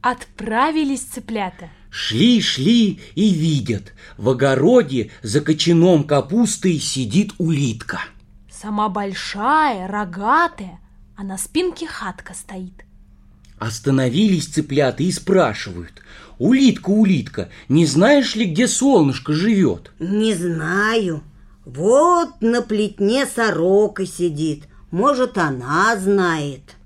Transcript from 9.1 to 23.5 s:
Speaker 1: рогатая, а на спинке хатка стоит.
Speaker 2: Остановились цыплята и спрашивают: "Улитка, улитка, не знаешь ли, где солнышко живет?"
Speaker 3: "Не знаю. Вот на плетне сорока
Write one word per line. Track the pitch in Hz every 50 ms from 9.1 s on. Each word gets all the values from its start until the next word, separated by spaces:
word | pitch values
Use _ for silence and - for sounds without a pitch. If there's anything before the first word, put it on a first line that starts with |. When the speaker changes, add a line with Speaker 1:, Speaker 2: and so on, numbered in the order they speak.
| 185 - - - - 202 208 254 302 311 311 285 233 190 180
Speaker 1:
рогатая, | 190 202 208 208 180 170 190 196 220 277 320 339 339 330 - 202 180 170 - - _ - - - - -
а | - 196
на | 196 190
спинке | 185 - - - 320 359 359 330 - 339
хатка | 311 - - 220 190 180 - - - 180
стоит. | - - - 196 190 185 185 190 - - _ _ - - _ - _ _ - - _ _ - -
Speaker 2:
Остановились | - 107 113 110 - - 139 135 131 131 127 117 165 220 214 190 160 147
цыплята | - - 156 147 - 135 147 143 127 120 - 147
и | 185
спрашивают: | 185 - - - 190 185 165 120 104 - - 104 90 87 85 - - - - - - - - - -
"Улитка, | - 123 190 254 262 277 247 - - - 180
улитка, | 202 214 220 190 185 135 107 - - - 90 - - - - -
не | 131 156 170
знаешь | 147 127 156 190 254 294 285 247 - -
ли, | 214 240
где | 185 151 175 247
солнышко | 233 - - 247 277 269 196 151 139 127 - - -
живет?" | 151 151 180 226 220 196 185 127 87 87 - - - -
Speaker 3:
"Не | 160 180 202 214 220 220 208
знаю. | 165 175 175 165 160 156 160 180 196 208 220 226 226 202 180 160 147 - - - - - - - _ -
Вот | - 123 135 170 208 247 277 320 349 359 339 339 330 - -
на | 214 226 233 240
плетне | 226 233 214 208 214 202 208 - 202 202 233 269 277
сорока | - - - 226 214